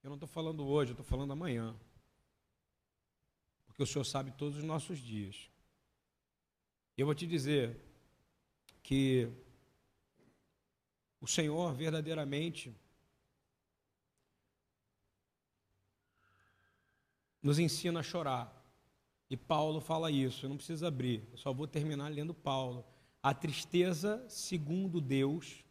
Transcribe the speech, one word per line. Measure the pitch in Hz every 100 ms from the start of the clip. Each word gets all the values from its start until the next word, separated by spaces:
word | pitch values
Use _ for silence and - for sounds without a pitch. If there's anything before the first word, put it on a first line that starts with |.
"Eu | 135
não | 143
tô | 151
falando | 165 160 160 139
hoje, | 147 131
eu | 120
tô |
falando | - 127 139
amanhã. | 139 175 117 113 113 - - _ _ _ _ _ _ _ _ _ _ _ _ _ _ _ _ _
Porque | -
o | 135
Senhor | 147
sabe | 127 139 135
todos | - 147 147
os |
nossos | 156 160 151 165
dias." | 120 107 98 - - _ _ _ _ _ _ _ _ _ _ _ _ _ _ -
E |
eu | 143
vou |
te | 147 170
dizer | 165 131 147 117 117 - - _ _ _ _ _ _ - - -
que | 135 135 127 117 117 - - _ _ _ _ _ _ _ _ _ _ _ _ _ _ _ _
o | 127
Senhor | - 156 156 175
verdadeiramente | 127 160 156 156 160 139 143 165 - 127 107 _ _ _ _ _ _ _ _ _ _ _ _ _ _ _ _ _ _ _ _ _ _ _ _ _ _ _ _ _ _ _ _ _ _ _ _ _ _ _ _ _ _ _ _ _ _
nos | 143 147
ensina | 165 - 180 170
a |
chorar. | - 180 147 127 117 - _ _ _ _ _ _ _
E | 127
Paulo | - 156 156 156
fala | - 160 165
isso, | 143 131 - 135
eu |
não | 139
preciso | - 160 170
abrir, | 131 127 113 104
eu | -
só | 139
vou | 131 151
terminar | 151 151 143 147
lendo | 147 156
Paulo. | 165 - 135 131 123 - - _ _
A | 139
tristeza, | 139 156 139 - 180 180 160 202 220 254
segundo | - - 180 143 180 190 170
Deus | 135 135 135 165 - - -